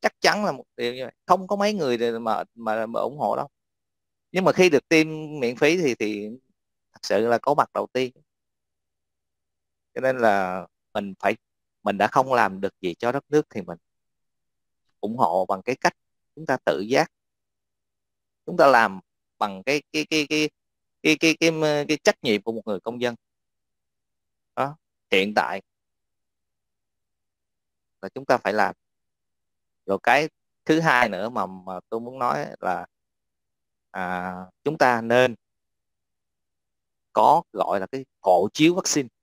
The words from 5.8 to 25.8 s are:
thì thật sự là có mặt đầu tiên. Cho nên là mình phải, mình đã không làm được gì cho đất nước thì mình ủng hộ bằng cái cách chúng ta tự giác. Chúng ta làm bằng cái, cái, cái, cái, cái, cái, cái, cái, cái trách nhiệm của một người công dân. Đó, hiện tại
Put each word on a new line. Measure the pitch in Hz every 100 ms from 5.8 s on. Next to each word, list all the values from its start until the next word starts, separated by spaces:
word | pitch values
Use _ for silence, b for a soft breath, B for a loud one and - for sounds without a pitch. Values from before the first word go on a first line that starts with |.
| 156
thì | 117 107 104 107 123 _ _ _ _ _
thật | _
sự | - - 117
là | 117
có | -
mặt | 143 131
đầu | - 104
tiên. | 127 127 _ _ _ _ _ _ _ _ _ _ _ _ _ _ _ _ _ _
Cho | -
nên | 127 131
là | 113 98 92 92 87 _ _
mình | 107 101 95
phải, | 101 110 _ _ _ _
mình | 104 101
đã | 104
không | 143 131
làm | 127 104 95
được | 98 _
gì | 92 82
cho | 117
đất | 131 _
nước | 147 147
thì | 110
mình | 87 87 _ _ _ _ _ _ _ _ _ _ _ _
ủng | 104 117
hộ | 107 90 92
bằng | 98
cái | 95 131
cách | - - _ _ _ -
chúng | 160
ta | 127
tự | - 71
giác. | 104 135 156 _ _ _ _ _ _ _ _ _ _ _ _ _ -
Chúng | 170
ta | 147
làm | 127 110 95 _ _ _ _
bằng | 104 95
cái, | 98 143 -
cái, | 156 151
cái, | 156 147
cái, | 156 151 _ _ _ _ _
cái, | 156 156
cái, | 165 156
cái, | 170 160
cái, | 156 147 147
cái | 151
trách | - 202
nhiệm | 139 104
của | 104
một | 113 107
người | 98
công | - 120
dân. | 120 117 _ _ _ _ _ _ _ _ _ _ _ _ _ -
Đó, | 135 151 _ _ _
hiện | 98 98 107
tại | 71 98 _ _